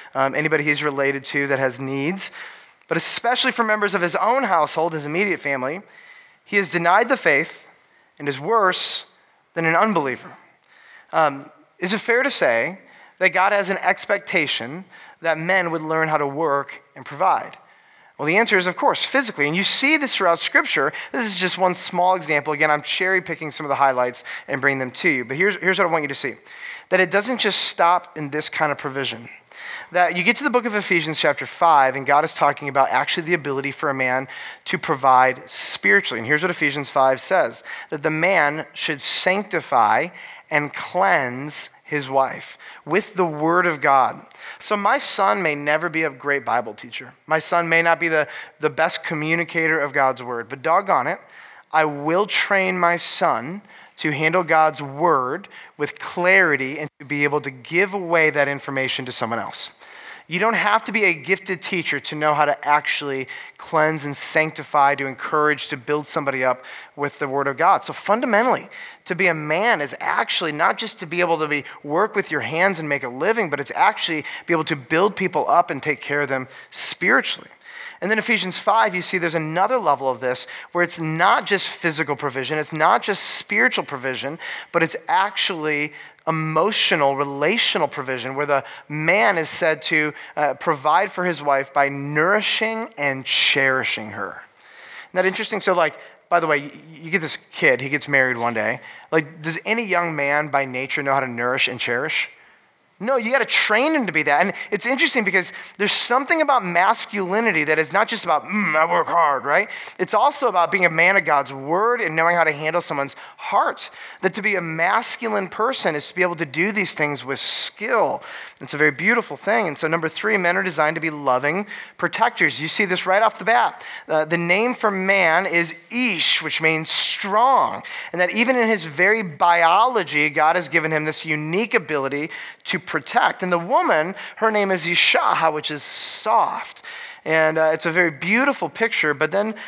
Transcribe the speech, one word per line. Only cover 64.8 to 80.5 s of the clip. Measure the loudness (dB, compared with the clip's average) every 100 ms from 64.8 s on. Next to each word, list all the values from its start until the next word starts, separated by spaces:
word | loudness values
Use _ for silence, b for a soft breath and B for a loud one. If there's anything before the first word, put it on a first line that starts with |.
| 4 2
to | -4
encourage, | -6 -2 2 2 0 -4
to | -8
build | -2 -2 -2
somebody | -4 -2 0 0
up | 0 -6 B B -8
with | -6 -4
the | -4
word | -2 -2
of | 2
God. | 2 2
So | 0
fundamentally, | -6 -2 0 2 2 2 0 -4 B B B -8
to | 0
be | 0
a |
man | 0 -2 0 2 0
is | -2 -6
actually | -4 -2 0 0 -2
not | 0 0 0
just | -4 -8
to | -6
be | -2
able | 0 0
to | 0
be, | -2 -6 B
work | -4 0 0 -2
with | -2
your | -4
hands | -2 2 2 0
and | -4
make | -4
a | -4
living, | -4 0 0 0
but | -4
it's | -4
actually | 0 0 2 -2 -4 -6 B -2
be |
able | 0 0
to | -4
build | 0 2 2 0
people | -2 0 2
up | 2 2
and | -2
take | -4 -6
care | -4 -2
of | -2
them | -4 -6 B B
spiritually. | -2 -2 0 2 2 2 -4 -8 -20 B B B B
And | -2
then | 0
Ephesians | 0 0 0 -2
five, | 2 4 4
you | 0
see | -2 0
there's | 0
another | -2 -2 0 0 2
level | 2 0 0
of | -2
this | -2 -4 -6